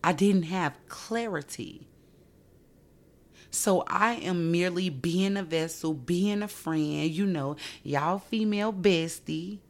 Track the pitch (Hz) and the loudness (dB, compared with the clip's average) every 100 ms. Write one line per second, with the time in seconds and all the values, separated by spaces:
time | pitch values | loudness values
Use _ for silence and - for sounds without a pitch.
0 | 170 151 202 190 160 185 156 - - - | 2 4 4 4 2 -2 -2 -4 -18 -16
1 | - 226 233 170 143 - 95 - - - | -6 -4 -4 -6 -8 -12 -12 -12 -20 -20
2 | - - - - _ - _ _ _ _ | -20 -20 -20 -20 _ -20 _ _ _ _
3 | _ _ _ - - - - 185 - - | _ _ _ -20 -8 -2 2 2 2 2
4 | 220 233 - 180 165 170 180 175 185 135 | 2 0 -2 0 2 2 2 0 -2 -2
5 | 170 175 196 196 180 160 160 - 160 151 | 0 2 2 0 -2 -2 -2 -2 -2 -4
6 | 120 175 202 208 208 - - 160 151 151 | 0 2 2 0 -4 -8 -2 0 0 0
7 | 156 160 196 165 139 147 - - - 139 | -2 0 0 0 -4 -6 -12 -12 -2 0
8 | 156 196 - 220 214 208 214 196 190 170 | 0 -2 -2 0 2 2 0 4 4 4
9 | 165 - - 160 180 208 | 2 -6 -6 -6 -6 -12